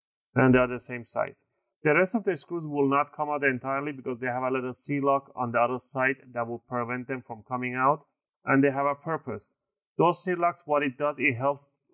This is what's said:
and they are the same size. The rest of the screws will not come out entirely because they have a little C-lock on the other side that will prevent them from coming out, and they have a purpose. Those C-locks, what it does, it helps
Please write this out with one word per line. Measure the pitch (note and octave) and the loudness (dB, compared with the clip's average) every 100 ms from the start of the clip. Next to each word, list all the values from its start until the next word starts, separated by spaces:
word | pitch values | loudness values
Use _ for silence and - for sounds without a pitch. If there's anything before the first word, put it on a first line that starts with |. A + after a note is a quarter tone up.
| _ _ _ | _ _ _
and | C3 C3 | 2 6
they | B2+ | 6
are | B2 | 4
the | B2 | -2
same | - B2 A2+ | -6 -8 -8
size. | A#2 G2 - _ _ _ _ | -6 -6 -8 _ _ _ _
The | D#3 | 2
rest | D3 F#3 | 4 4
of | A#3 | 0
the | G3 E3+ | -2 -4
screws | - E3+ | -4 -8
will | D#3 C#3+ C#3 | -4 0 2
not | C#3 D3 | 2 0
come | - D3 | -4 -4
out | D3 | 0
entirely | C#3 B2+ C3+ C3+ D3 | 0 0 -4 -4 -4
because | C3+ B2+ A#2+ | -8 -8 -6
they | B2+ | -4
have | B2 | -2
a | C3 | -2
little | C3 B2+ | -2 -4
C-lock | A#2+ - C#3+ C#3 C#3 - | -8 -4 0 2 2 -2
on | - B2 | -8 -2
the | A#2 | 2
other | A#2+ B2+ | 2 0
side | - C3+ C3 C#3 B2+ | -6 -2 0 -2 -8
that | A#2+ A#2 | -8 -6
will | A#2 - | -8 -6
prevent | B2 A#2 B2 A#2+ | -6 -4 -6 -6
them | C3 | -10
from | - A2 - | -10 -16 -8
coming | B2+ B2+ | -6 -4
out, | B2+ C3 D3+ _ _ _ _ | 2 2 2 _ _ _ _
and | - C3+ | 0 4
they | C#3 | 4
have | C3+ C#3+ | 2 -2
a | |
purpose. | C#3+ E3 D3+ - G#2+ - _ _ _ _ - | -2 -4 -6 -6 -10 -10 _ _ _ _ 0
Those | D#3+ F3 | 2 2
C-locks, | F#3 F3 F3 E3+ | -2 0 0 -2
what | - D3 | 0 0
it | C#3+ B2 | 0 -2
does, | D3 C#3+ | -4 0
it | C#3+ A#2 | -2 0
helps | C3+ C#3+ - _ _ | -2 -4 -8 _ _